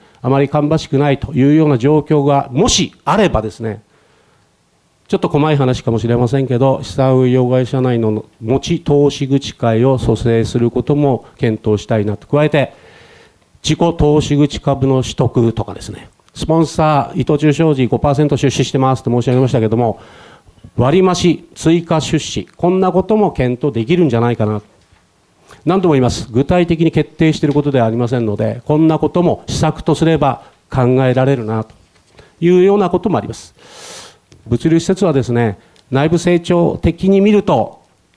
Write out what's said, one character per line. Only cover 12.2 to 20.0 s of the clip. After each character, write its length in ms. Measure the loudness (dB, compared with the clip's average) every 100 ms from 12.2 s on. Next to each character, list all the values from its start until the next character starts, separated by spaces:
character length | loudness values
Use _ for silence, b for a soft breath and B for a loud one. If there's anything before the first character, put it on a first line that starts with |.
| -4
加 160 | 0
え 60 | 0
て、 220 | 0 -2 B B B B B B B _ _
自 140 | -6 0
己 200 | -2 0
投 240 | 2 2
資 160 | 0 0
口 240 | 0 -2
株 260 | -4 -2 0
の 160 | 0
取 120 | -2
得 380 | -2 -2 0 0
と 120 | -2
か 100 | -8
で 60 | -10
す 100 | -14
ね、 180 | -16 -20 _ _
ス 100 | -10
ポ 140 | -2 0
ン 80 | 0
サ 460 | 0 0 0 -2
ー、 60 | -4
伊 40 |
藤 140 | -2 0
忠 140 | 0
商 200 | 2 0
事 140 | 2 0
五 120 | 0
パ 120 | 0
ー 40 |
セ 80 | 0
ン 40 | 0
ト 80 | 0
出 140 | -2
資 140 | -2
し 80 | -2
て 60 | 0
ま 160 | 0
す 80 | -2
と 80 | -2
申 120 | -2
し 40 | 0
上 80 |
げ 60 | 0
ま 80 | 2
し 40 |
た 80 | 0
け 80 | 0
ど 80 | 0
も、 240 | -2 -4